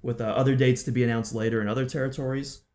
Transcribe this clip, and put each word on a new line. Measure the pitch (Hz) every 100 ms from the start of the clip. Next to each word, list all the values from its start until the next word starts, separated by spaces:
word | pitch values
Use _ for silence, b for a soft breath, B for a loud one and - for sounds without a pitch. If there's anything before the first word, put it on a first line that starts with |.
with, | 123 117
uh, | 110
other | 113 131 135
dates | 127 127
to | -
be | 120
announced | 120 113 107
later | 113 110 113
in | 104
other | 120 127
territories. | 151 131 131 131 135 139 - _